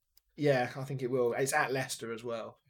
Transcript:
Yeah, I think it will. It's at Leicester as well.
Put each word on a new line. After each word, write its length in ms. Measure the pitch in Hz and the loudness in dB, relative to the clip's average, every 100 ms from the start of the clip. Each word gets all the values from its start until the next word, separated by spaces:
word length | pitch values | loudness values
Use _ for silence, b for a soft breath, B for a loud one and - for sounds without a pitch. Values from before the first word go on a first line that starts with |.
| _ _ _ - | _ _ _ 2
Yeah, 340 | 143 127 123 139 | 4 4 2 -4
I 60 | |
think 200 | 135 131 | -8 -4
it 80 | 123 | 0
will. 240 | 131 120 | 2 2
It's 180 | 113 135 | 2 0
at 200 | 151 127 | 2 0
Leicester 400 | 135 - - 113 | -2 -4 -6 -8
as 120 | 113 | -8
well. 340 | 120 113 107 - | -8 -8 -10 -16